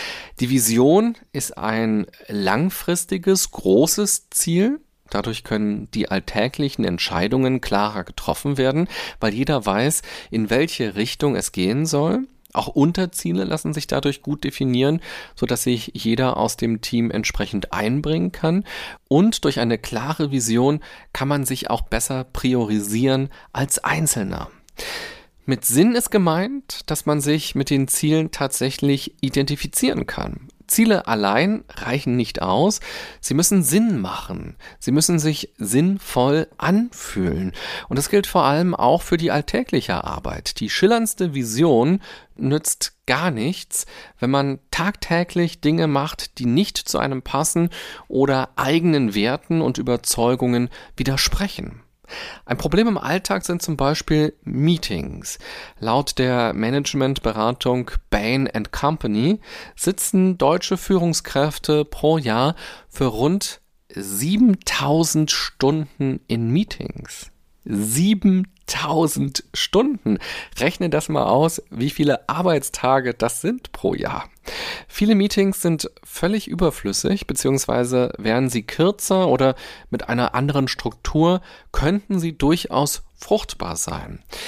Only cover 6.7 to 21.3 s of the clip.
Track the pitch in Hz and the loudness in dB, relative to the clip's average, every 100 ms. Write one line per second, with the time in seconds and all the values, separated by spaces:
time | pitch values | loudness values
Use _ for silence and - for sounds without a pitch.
6.7 | - 98 85 - 85 104 131 131 127 - | -2 -2 -2 -2 -2 0 2 2 0 0
7.7 | 101 107 107 - - - - 143 139 131 | 0 0 -4 -8 -6 -4 -4 -2 0 2
8.7 | 147 185 - - - 110 110 139 139 101 | 2 -2 -4 -12 -4 -2 0 0 0 0
9.7 | 101 139 - - - - 113 107 123 160 | 2 2 0 -6 -14 -6 -4 2 2 2
10.7 | - 110 101 117 - 147 98 - 95 92 | -2 -4 -2 -4 0 0 0 -2 -2 0
11.7 | 131 160 143 160 233 269 _ _ - - | 0 0 0 2 0 -4 _ _ -4 -2
12.7 | 147 156 185 180 - 170 180 190 156 160 | 2 2 2 -4 -4 -2 -2 -2 -4 -4
13.7 | 151 - 139 143 139 139 147 143 - 131 | -6 -4 -2 -2 -4 -6 -4 -6 -2 0
14.7 | 123 139 165 - - - - 127 120 127 | 2 2 0 -4 -14 -16 -6 -2 0 0
15.7 | 117 - - 113 113 131 - 110 - 117 | -2 -4 -4 0 2 2 0 -2 0 -2
16.7 | 110 - 117 117 107 - - 101 98 - | -2 -2 0 0 -2 -4 -4 -4 -4 -4
17.7 | 90 107 139 151 160 180 - 160 185 - | -2 -2 -2 0 -2 -2 -2 0 0 -2
18.7 | - - - _ 147 220 - 147 117 117 | -10 -14 -16 _ 4 6 4 0 0 0
19.7 | 110 - 113 135 160 143 135 113 117 135 | 0 -2 -4 -4 -2 -2 0 2 4 4
20.7 | 151 - - - - 135 | 2 -4 -20 -12 -4 -2